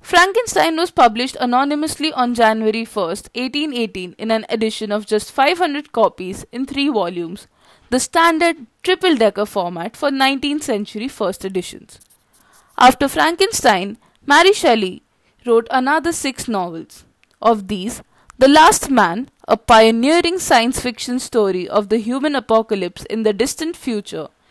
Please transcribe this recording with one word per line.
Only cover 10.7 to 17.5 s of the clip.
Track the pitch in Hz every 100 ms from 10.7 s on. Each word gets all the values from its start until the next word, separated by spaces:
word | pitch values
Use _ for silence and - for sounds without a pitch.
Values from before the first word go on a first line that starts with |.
| 214 208 208 254
first | - 190 190
editions. | 190 190 175 - - - _ _ _ _ _ _ _ -
After | 247 - 277
Frankenstein, | 320 302 339 392 427 254 190 196 220 _ _ -
Mary | 285 359
Shelley | 415 330 233 190 185 _ _ _ _ 240
wrote | 226 226
another | 262 254 311 311
six | 330 277 247 -
novels. | 208 175 165 - - _ _ _ _
Of | 220